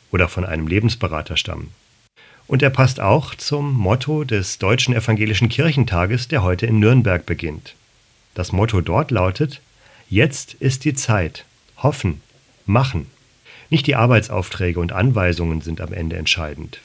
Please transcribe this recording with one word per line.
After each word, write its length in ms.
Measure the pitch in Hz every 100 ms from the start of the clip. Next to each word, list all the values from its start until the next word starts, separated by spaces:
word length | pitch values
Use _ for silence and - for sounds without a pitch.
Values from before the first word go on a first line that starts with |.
| _
oder 180 | 90 87
von 160 | - 90
einem 220 | 80 78
Lebensberater 680 | 95 117 - 85 78 - 80
stammen. 360 | - 76 78 - _ _ _ _ - - -
Und 160 | 131
er 60 | 139
passt 300 | 135 131 -
auch 360 | 98 139 - -
zum 380 | - 147 143
Motto 500 | 127 92 120 147 151
des 340 | 139 104 92 -
Deutschen 380 | 95 120 - 117
Evangelischen 540 | 110 107 110 101 117
Kirchentages, 760 | - 160 135 131 87 95 123 -
der 140 | 147
heute 240 | 90 90 117
in 140 | 110
Nürnberg 460 | 107 127 101 87 -
beginnt. 500 | 80 80 76 - - _ _ _ _ _
Das 180 | - 85
Motto 300 | 90 117 98
dort 300 | 82 101 147
lautet: 500 | 110 92 - 147 - _ _ _ - -
„Jetzt 460 | 95 147 - - -
ist 280 | 131 131
die 120 | 156 135
Zeit. 500 | - 107 80 - - _ _ -
Hoffen, 440 | 139 147 92 71 - _ _ _ -
machen.“ 400 | 113 131 87 69 _ _ _ - - -
Nicht 160 | 156 151
die 100 | 135
Arbeitsaufträge 840 | 120 113 - 98 92 - 90 85
und 140 | 85
Anweisungen 680 | 92 123 107 90 82 82 80
sind 180 | 82 82
am 140 | 90
Ende 220 | 87 82 85
entscheidend, 640 | 80 - 76 71 85 -